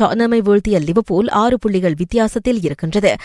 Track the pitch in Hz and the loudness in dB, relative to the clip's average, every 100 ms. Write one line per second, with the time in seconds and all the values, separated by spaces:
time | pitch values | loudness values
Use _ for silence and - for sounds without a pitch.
0 | 220 226 233 233 202 202 214 185 151 185 | 0 0 0 0 2 2 2 0 0 -2
1 | - 180 240 208 233 247 214 190 180 151 | 0 0 0 0 2 0 0 0 0 -2
2 | 175 233 220 233 254 233 160 - 160 208 | -2 0 0 -2 -2 -2 -4 -4 -4 0
3 | 196 104 | 0 0